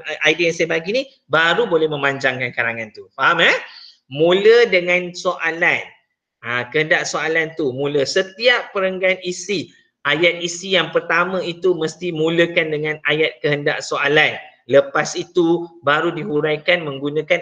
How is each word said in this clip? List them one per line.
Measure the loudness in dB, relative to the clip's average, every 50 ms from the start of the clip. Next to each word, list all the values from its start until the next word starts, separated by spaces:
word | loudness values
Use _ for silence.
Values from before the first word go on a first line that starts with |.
| -6
uh, | -10 -6 0 2
idea | 2 2 2 0 0
yang | 0 0
saya | -2 -2 -2
bagi | -2 -2 -2
ni, | -2 -4 -4 -6 _ _ _ 0
baru | 2 2 4 4 2 2 2 2
boleh | 2 2 2
memanjangkan | 0 0 0 0 -2 0 0 -2 -2 -2 -2 -4 -4
karangan | -4 -2 -2 -2 -4 -6 -10 -12
tu. | -14 -18 -20 -14 _
Faham, | 0 0 2 4 4
eh? | 4 4 2 0 -4 -10 -18 -20 -20 -20 _ _ _ _
Mula | -2 2 2 4 4 6 6 6 6 6 6
dengan | 4 2 2 2 2 0 0 -2 -4 -8
soalan. | -6 -4 -4 -4 -2 -4 -4 -2 0 0 0 0 0 -4 -10 -18 _ _ _ _ _ _ _ _ _ -8
Ha, | -6 -4 -4 -4 -4 -2
kehendak | -2 0 0 0 -2 -2
soalan | -4 -6 -4 -4 -2 -2 -2 -2 -4 -4
tu | -4 -4 -4
mula. | -4 -4 -4 -2 0 0 -2
Setiap | 0 0 -2 -2 -4 -6 0 0 2 2 2 -2 -6 -4
perenggan | -4 -4 -2 -2 0 0 0 0 -2 -4
isi, | -8 -8 -8 -6 -6 -4 -4 -6 -8 -14 _ _ _ _ _ -2
ayat | -2 0 2 2 2 2 0 -4
isi | -8 -8 -10 -4 0 0
yang | 0 0 0
pertama | -2 -2 0 0 0 0 0 0 -2 -4
itu | -4 -6 -6 -2 0 0
mesti | 0 0 -2 -4 -4 -6 -8 -6
mulakan | -4 -2 -2 0 2 2 2 2 0 -2 -2 -2 -2
dengan | -4 -4 -4 -6 -4 -2
ayat | -2 0 2 0 0 -2 -2
kehendak | -2 -2 -2 0 0 -2 -2 -4
soalan. | -4 -6 -4 -2 0 2 4 4 4 2 0 -4 -12 -18 -20 _ _
Lepas | 4 4 4 4 4 0 -2 -2 -2 -4
itu | -6 -8 -2 0 2 2 4 2 0 -2 -6 -14 -4 0
baru | 0 2 2 2 0
dihuraikan | -2 -4 -4 -2 -2 0 0 0 -2 -2 0 0 0 0 -2
menggunakan | -4 -8 -6 -6 -4 -4 -4 -2 0 -2 -2